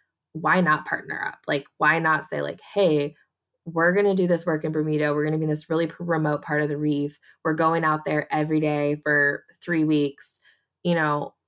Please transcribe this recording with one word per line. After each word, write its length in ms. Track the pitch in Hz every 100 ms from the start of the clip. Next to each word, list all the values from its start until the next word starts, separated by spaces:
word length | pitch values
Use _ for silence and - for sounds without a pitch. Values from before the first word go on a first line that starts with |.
| _ _ _
Why 280 | 160 170 180
not 240 | 170 156 -
partner 380 | - - - -
up? 140 | - -
Like, 200 | 143 - -
why 220 | 151 160
not 240 | 160 151
say, 180 | 143 156
like, 200 | 143 180
"Hey, 540 | - 202 190 151 143 147 _ _ _ _ -
we're 280 | 165 170
gonna 220 | 185 202 190
do 120 | 180
this 180 | 170 170
work 180 | 156
in 80 | 156
Bermuda. 420 | 156 156 151 151
We're 120 | 147 151
gonna 120 | 156
be 60 |
in 60 | 156
this 200 | 151 -
really 180 | 160 165
p-, 80 | -
remote 420 | 175 160 156 147
part 200 | - 151
of 80 | 151
the 80 | 147
reef. 420 | 151 143 143 - _ _
We're 100 | 165
going 300 | 160 165 165
out 200 | 160 151
there 240 | 156 151 -
every 260 | 156 151 156
day 360 | 151 147 147 147
for 420 | 151 147 143 143 - -
three 220 | - 165
weeks. 560 | 156 151 143 - - - _ _ _ _
You 120 | 180 170
know, 400 | 151 147 - _